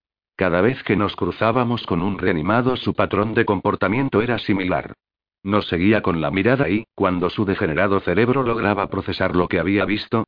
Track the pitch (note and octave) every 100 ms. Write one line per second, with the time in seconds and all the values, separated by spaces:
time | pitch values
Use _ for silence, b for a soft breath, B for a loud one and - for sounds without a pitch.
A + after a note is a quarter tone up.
0 | _ _ _ - F#2 E2+ G#2+ C3 - G2+
1 | G2+ - F2+ - A2 A#2+ A#2+ A#2 - F2
2 | F#2+ F#2 F#2 F2 D2+ A#2 B2 A#2+ - F#2+
3 | G2 G2 A2 A2 A2+ G2+ G#2 F#2+ F#2+ A2+
4 | C3+ G2+ A#2+ A#2 - G2 F2+ D#2+ - -
5 | _ _ _ _ G2 G2+ F#2 F2 F#2+ G#2+
6 | F#2+ E2 D2 F2+ G2+ B2+ A2 G#2+ - -
7 | G2 F2+ F2 - G2 F#2 F#2+ D2+ G2 F#2+
8 | F#2 F2+ A#2 C3 B2 A2+ G#2 G2+ F#2+ F#2+
9 | F#2+ F2+ F#2+ F2 E2+ F#2 E2 G2+ F#2 G#2
10 | - A#2